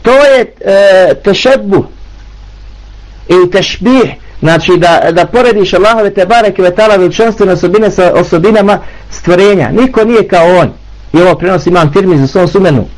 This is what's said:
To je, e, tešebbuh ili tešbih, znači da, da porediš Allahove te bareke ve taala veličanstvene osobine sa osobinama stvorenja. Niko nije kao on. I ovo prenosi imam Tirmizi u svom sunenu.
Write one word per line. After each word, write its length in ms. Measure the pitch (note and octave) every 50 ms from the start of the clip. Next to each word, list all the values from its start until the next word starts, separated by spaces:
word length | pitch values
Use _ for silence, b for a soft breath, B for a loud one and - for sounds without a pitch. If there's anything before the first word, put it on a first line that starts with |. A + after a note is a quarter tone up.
To 240 | - A3+ B3+ C#4 D4
je, 280 | C#4 C4+ B3+ A3 - - - -
e, 480 | G3 G3 G3 G3+ G3 F#3+ F#3 F#3 E3 - - -
tešebbuh 640 | G3+ F#3+ - - B3+ C4+ A#3 G#3 G3+ G3 C#3+ - - - - - - - - - - - - - - - - - - - - - - - - - - - - -
ili 240 | - F3 F#3 F3+ F3
tešbih, 600 | F#3 G3 F3+ - - - F3+ A#3 C4 C4 A3 C#3 C3+ b b b b b
znači 320 | - D#3 E3 D#3+ E3 - F3+
da, 340 | E3+ E3+ E3+ E3+ - - E3
da 140 | E3 E3+ A3+
porediš 480 | - - A#3+ C4 A#3+ A3 G#3 F#3+ F#3 -
Allahove 400 | F3+ F#3+ G#3+ A#3 A3+ G#3 G3 G3
te 120 | G3+ F#3
bareke 360 | F#3 A#3 A#3+ A3 G3+ F#3+ -
ve 140 | F#3 F3+ F3
taala 200 | G#3 G#3+ A3 G#3
veličanstvene 560 | F#3+ F3+ E3+ - - A3+ A3+ G#3+ - G#3 F#3+
osobine 400 | F3+ - - F3 F3+ A3 A3 G3+
sa 200 | F#3+ - F3+ F3 -
osobinama 640 | - F3 - G3 E3 E3+ G#3+ G#3+ G#3+ G3 G3+ G3+ F#3+ B B B B B B
stvorenja. 580 | - - - E3 F3+ F3+ G3 G#3 G3+ F3+ C3+ G#2+
Niko 340 | D3 G#3+ B3+ C4 - A3 A3
nije 240 | A3+ A#3+ A3 F#3+
kao 320 | - F#3+ F3 E3 F3 F#3 F3+
on. 120 | D#3 - - - - - - - - - -
I 80 | D#3+
ovo 140 | F3 F#3 E3
prenosi 340 | - E3+ F#3 F#3+ F3 - F3
imam 220 | F3 F3 D#3+ C#3+
Tirmizi 320 | C#3+ G3 F#3+ F#3 E3+ C#3+ C3+
u 40 |
svom 200 | C3+ - G3 F3+
sunenu. 380 | - F3 G3 F#3+ F3 C#3+ A#2 F#2+ - -